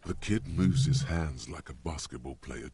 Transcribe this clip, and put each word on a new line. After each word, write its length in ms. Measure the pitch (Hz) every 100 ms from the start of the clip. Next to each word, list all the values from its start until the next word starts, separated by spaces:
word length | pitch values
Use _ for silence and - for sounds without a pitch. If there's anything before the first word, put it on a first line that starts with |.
The 120 | -
kid 320 | - - 107 -
moves 380 | 82 92 131
his 180 | 135 131
hands 440 | - 85 80 67 -
like 220 | 71 -
a 40 |
basketball 640 | - 82 76 - - 60 -
player. 300 | - 62 -